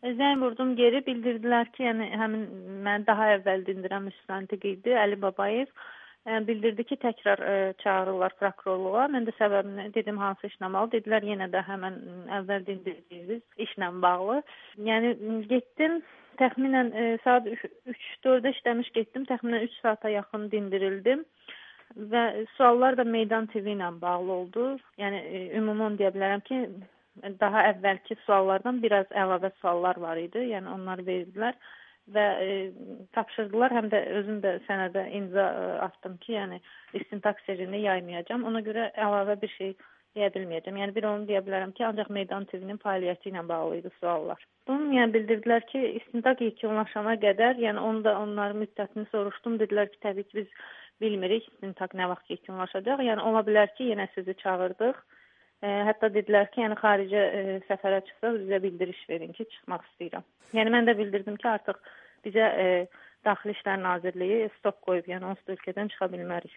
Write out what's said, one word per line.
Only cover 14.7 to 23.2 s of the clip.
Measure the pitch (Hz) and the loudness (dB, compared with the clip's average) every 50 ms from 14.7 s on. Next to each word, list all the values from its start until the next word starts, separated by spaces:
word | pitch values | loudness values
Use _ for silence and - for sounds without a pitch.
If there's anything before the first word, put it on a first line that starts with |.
| - 202 208 220 | -14 -6 0 2
Yəni, | 220 220 226 240 240 - | 2 4 4 2 0 0
m, | 208 214 226 220 214 208 | -4 -4 -4 -4 -2 2
getdim, | 247 247 247 _ _ - 302 320 339 339 311 - - - - - - - | 2 2 2 _ _ 0 0 2 2 -2 -4 -8 -20 -20 -20 -20 0 2
təxminən, | 269 254 - - 262 269 262 262 247 233 - | 2 2 4 2 0 4 4 4 2 2 0
e, | 214 233 233 226 226 - | 0 0 0 0 0 4
saat | 254 247 247 233 214 | 6 6 6 4 2
üç, | 226 - - - - - _ 254 | -8 -8 -10 -14 -14 -14 _ -12
üç, | 240 - - - - - - | -12 -12 -12 -16 -16 -2 4
dördə | 262 254 254 226 269 262 | 4 4 6 6 2 -2
işləmiş | - - 247 240 233 240 - _ 233 | 0 0 0 0 0 -2 -2 _ -2
getdim, | 220 - _ 262 269 247 254 | -2 -2 _ -10 -4 -4 -4
təxminən | 233 - 240 233 226 220 | -4 -2 -2 0 0 -2
üç | 240 - - _ | -2 -6 -2 _
saata | 233 214 214 - 214 214 | 0 0 0 -2 -2 -2
yaxın | 202 202 - - 214 208 208 202 | -2 -4 -4 -8 -8 -6 -4 -4
dindirildim. | 214 202 196 185 196 190 196 190 196 190 226 262 294 320 _ _ _ _ - - - - - - - - _ 226 | -4 -4 -2 -2 0 0 0 -2 0 2 2 2 2 0 _ _ _ _ -20 -20 -20 -20 -20 -20 -20 -20 _ -16
Və | 226 214 208 214 240 233 226 - - 220 220 - | -14 -10 -2 0 2 2 2 0 -4 -8 -8 0
suallar | - 277 240 240 240 247 262 262 240 | 6 8 8 8 8 6 6 6 4
da | 247 | 2
Meydan | 233 226 226 | 2 2 2